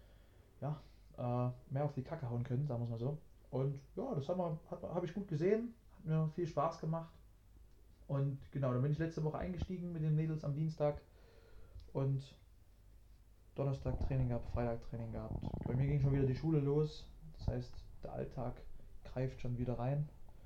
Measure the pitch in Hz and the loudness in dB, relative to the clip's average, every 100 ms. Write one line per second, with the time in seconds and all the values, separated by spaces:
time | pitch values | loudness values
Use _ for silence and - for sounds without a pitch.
0 | - - - - - - 135 151 - - | -20 -20 -20 -20 -20 -8 -6 -6 -10 -20
1 | - - 123 123 123 123 - 135 147 - | -16 -4 0 2 2 -2 -4 0 0 -2
2 | - - 120 117 120 123 147 117 117 113 | -6 -4 -2 -2 0 0 2 0 -2 0
3 | 123 156 - - - 127 139 139 - 185 | 0 -2 -8 -20 -4 0 0 0 -6 -4
4 | 262 156 135 180 170 156 - 180 - 170 | 0 0 2 2 0 -2 -6 -8 -2 0
5 | 170 - 139 147 185 220 233 - - - | 0 -2 -2 2 4 4 2 -8 -18 -8
6 | 156 160 156 175 160 - 160 - 160 165 | 0 2 2 0 -2 2 0 0 -2 -2
7 | 165 - - - - - - - - - | -4 -14 -20 -20 -20 -20 -20 -20 -20 -16
8 | - 139 139 135 - 135 131 123 143 151 | -2 0 2 0 -4 0 2 4 4 2
9 | 160 156 156 - 180 175 - 185 175 165 | 0 0 0 0 -2 -2 -2 -2 -4 0
10 | 156 151 160 156 147 143 160 156 147 147 | 4 4 4 2 0 2 0 2 2 2
11 | - - - - - - - - - 139 | -6 -20 -20 -20 -18 -16 -14 -14 -4 2
12 | 135 135 - - - - - - - - | 2 2 -2 -14 -20 -20 -20 -20 -20 -20
13 | - - - - - - 139 135 - 120 | -20 -20 -20 -20 -10 -2 -2 0 0 0
14 | - 135 123 120 - 120 120 117 - 113 | 2 4 2 2 0 0 0 0 -4 -6
15 | 113 110 110 - - - - 123 139 143 | -4 -4 -4 -4 -4 -2 0 2 4 4
16 | 139 139 131 127 160 156 139 147 151 - | 4 6 4 4 4 4 6 4 4 0
17 | - - - - - 123 120 - - - | -12 -14 -14 -4 -2 0 -2 -8 -10 -10
18 | - - 131 - 120 - - - - - | -8 -6 -4 -4 -4 -6 -8 -10 -10 -12
19 | - 127 131 - 120 120 123 117 123 143 | -6 -2 -2 -2 -2 0 0 0 0 0
20 | 147 - - - | -2 -6 -14 -14